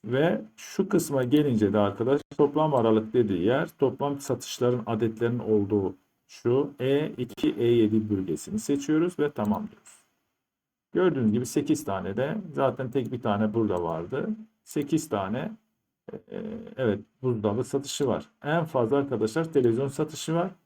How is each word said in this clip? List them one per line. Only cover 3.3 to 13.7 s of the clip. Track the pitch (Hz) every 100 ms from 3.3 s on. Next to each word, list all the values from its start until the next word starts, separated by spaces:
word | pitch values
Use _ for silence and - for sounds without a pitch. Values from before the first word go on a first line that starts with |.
| 92
yer | 92 135 170 _
toplam | 135 107 143 139
satışların | - 127 - - 123 123 110
adetlerinin | 113 113 110 117 120
olduğu | 107 107 98 104 95 - _ _ _
şu | - 120 127 143 -
E | 131 139 156 -
iki, | 123 - 151 -
E |
yedi | 120 117 107 110 107
bölgesini | 98 92 78 - 107
seçiyoruz | - 143 139 156 175 175
ve | 147
tamam | - 104 107 107
diyoruz. | - - _ _ _ _ _ _ _ _ _ _
Gördüğünüz | 170 185 135 110
gibi | 110 127
sekiz | 147 143 151
tane | - 95 92 101
de | 139 214 180
zaten | 139 135 120 127
tek | 135 113
bir | 127
tane | 117 104 107
burada | 113 107